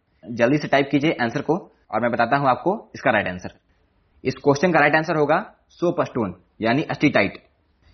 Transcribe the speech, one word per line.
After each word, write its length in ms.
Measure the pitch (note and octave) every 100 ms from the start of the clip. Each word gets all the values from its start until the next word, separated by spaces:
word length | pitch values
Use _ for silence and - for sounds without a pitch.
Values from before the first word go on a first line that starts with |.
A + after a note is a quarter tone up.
| _ _
जल्दी 340 | - A#2 A#2+ D3
से 100 | D3
टाइप 200 | C#3 C#3+
कीजिए 260 | D3 D#3 -
आंसर 200 | A#2 C#3+
को 140 | - F3+ - _ -
और 120 | A2
मैं 80 | A#2+
बताता 260 | A#2 A#2 C#3
हूं 120 | C#3
आपको 260 | A#2+ E3+ A3 -
इसका 160 | - C3+
राइट 180 | G#2 F#2+
आंसर। 260 | F2+ G2+ - _ _ _ _ _ _
इस 100 | B2+ -
क्वेश्चन 360 | C#3+ C#3 F#3
का 80 | D#3+
राइट 160 | D3 D#3
आंसर 200 | D#3+ D#3+
होगा 240 | C#3+ E3+ - _ _
सोप 340 | - E3+ E3+
स्टोन 320 | C3 B2 G2 F#2 _ -
यानी 220 | A2 C3+ D#3
अस्टीटाइट। 520 | - D3 A2+ G2 - _ _ _ _ _